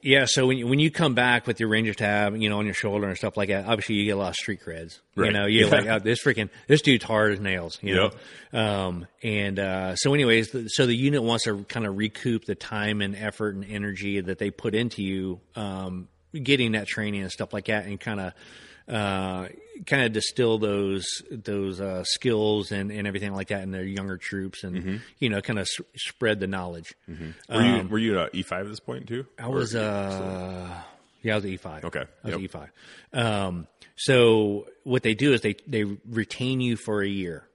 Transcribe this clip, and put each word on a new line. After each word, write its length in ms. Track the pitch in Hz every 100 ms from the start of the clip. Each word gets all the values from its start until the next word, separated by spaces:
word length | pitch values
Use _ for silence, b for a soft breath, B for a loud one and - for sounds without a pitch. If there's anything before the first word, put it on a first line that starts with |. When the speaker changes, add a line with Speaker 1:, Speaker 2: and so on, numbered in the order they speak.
Speaker 1:
Yeah, 220 | 143 135 127
so 220 | - 127
when, 220 | 131 120
when 100 | 139
you 100 | 156
come 260 | 151 160 120
back 300 | 123 120 -
with 120 | 113
your 80 | 113
Ranger 260 | 107 113
tab, 440 | 101 104 104 104 110
you 120 | 107
know, 100 | 104
on 60 | 107
your 80 |
shoulder 320 | 92 107 104 101
and 100 | 90
stuff 180 | 107 107
like 140 | 101
that, 160 | 98 98
obviously 300 | 113 - 104
you 100 | 104
get 60 |
a 40 | 98
lot 100 | 95
of 60 | -
street 260 | - 95 -
creds. 340 | 82 85 - _ -
You 60 |
Speaker 2:
Right. 100 | 104
Speaker 1:
know, 120 | 104 101
you're 200 | 110 107
Speaker 2:
Yeah. 80 | 104
Speaker 1:
like, 120 | 104
"Oh, 120 | 110
this 240 | 104 120
freaking, 260 | 147 113 104 B B
this 140 | 147
dude's 220 | 151 123
hard 300 | - 110 107
as 60 | 98
nails," 360 | 101 92 85 -
you 140 | 101 95
Speaker 2:
Yep. 200 | 101 - B B B
Speaker 1:
know? 60 | 117
Um, 480 | 107 101 95 87 87 _
and, 380 | 117 104 101 98
uh, 360 | 98 92 92 90
so 160 | 139
anyways, 380 | 147 127 113 110
th-, 180 | 131 110
so 160 | - 127
the 100 | 117
unit 280 | 135 143
wants 200 | 117 117
to 220 | 117 101 98
kinda 260 | 120 107
recoup 540 | 98 110 - 127 113 -
the 100 | 98
time 460 | - 107 104 104
and 160 | 98 101
effort 380 | 107 - 107 98
and 100 | 98
energy 560 | 104 101 95 101 98
that 160 | 92 92
they 120 | 101
put 260 | - 117 107
into 280 | 120 -
you, 380 | 98 95 95 90 _ -
um, 500 | 104 95 95 92 90 _ _ 160
getting 300 | 127 139 117
that 160 | 110 101
training 340 | - 104 101
and 100 | 95
stuff 200 | - 104
like 140 | 107 98
that, 200 | 107 98
and 140 | 101
kinda, 340 | - 104 92 - B B B B -
uh, 600 | 117 101 95 95 92 92 - - 403 190
kinda 240 | 139 120
distill 480 | 107 - - 120 110
those, 460 | 107 101 98 98 92 - -
those, 480 | 120 107 101 98 92
uh, 240 | 98 92
skills 680 | 90 - 127 110 107 107 98
and, 200 | 101 98
and 160 | 104 101
everything 240 | 98 101
like 140 | 98 95
that 160 | 101
in 80 | 95
their 120 | 95
younger 340 | 95 98 98 92
troops 460 | - 98 95 -
and, 120 | 98 90
Speaker 2:
Mm-hmm. 200 | 90 101 B B
Speaker 1:
you 100 | 127
know, 120 | 101
kinda 200 | - 107
s-, 180 | 92 - - -
spread 440 | - - 117 107
the 80 | 95
knowledge. 460 | 95 90 85 82 - -
Speaker 2:
Mm-hmm. 440 | 80 80 85 -
Were 80 | 113
you, 120 | 120 120
Speaker 1:
Um, 140 | 92
Speaker 2:
were 80 | 107
you 220 | 113 98
at 160 | 80 90
E 60 |
five 220 | 95 90 101
at 40 |
this 100 | 107
point 260 | - 123 131
too? 180 | 117 131 -
Speaker 1:
I 60 | 120
Speaker 2:
Or 100 | 131
Speaker 1:
was, 180 | 117
Speaker 2:
you 60 | 113
Speaker 1:
uh, 1040 | 107 101 98 95 95 92 92 92 90 90 B B B _
yeah, 120 | 113
I 20 | 107
was 80 | 101
at 60 |
E 60 | 92
five. 280 | 92 78 87
Speaker 2:
Okay. 160 | 76
Speaker 1:
I 20 | - _ -
was 40 |
Speaker 2:
Yep. 20 |
Speaker 1:
at 60 | 85
E 60 | 95
five. 220 | 82 71 _ B B B
Um, 540 | 135 117 104 98 87 78 _ B -
so 720 | - 131 117 110 104 101 - -
what 180 | - 127
they 100 | 117 110
do 180 | 143
is 80 | 123
they, 140 | 110 101 -
they 180 | 120 104 101 107
retain 500 | 113 104 - 127 131
you 140 | 123 113
for 260 | - 104
a 60 | 101
year. 400 | 98 90 78 -